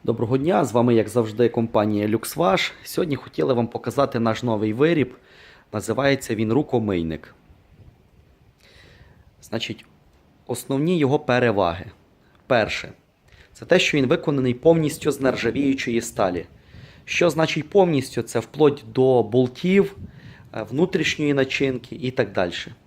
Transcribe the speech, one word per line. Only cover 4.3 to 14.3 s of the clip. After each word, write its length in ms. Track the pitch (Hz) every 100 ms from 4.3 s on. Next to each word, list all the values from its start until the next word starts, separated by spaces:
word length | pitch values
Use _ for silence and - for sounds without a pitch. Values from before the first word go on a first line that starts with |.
| 110
новий 300 | 123 110 110
виріб. 420 | 110 151 165 127 - _ - - - _
Називається 640 | 107 98 113 139 135 -
він 180 | 107 110
рукомийник. 840 | 113 - 123 107 90 82 78 - - _ - _ _ - _ _ _ _ _ _ _ _ - - - - - - _
Значить, 420 | - 113 - 110 - _ _ _ _ _ -
основні 520 | 120 - 135 156 185
його 200 | 139 151
переваги. 680 | - 123 123 101 90 90 - - _ _ _ _ _
Перше. 460 | 123 104 - - - _ _ _ - -
Це 120 | -
те, 140 | - 180
що 200 | 180 151
він 80 | 131
виконаний 480 | 170 -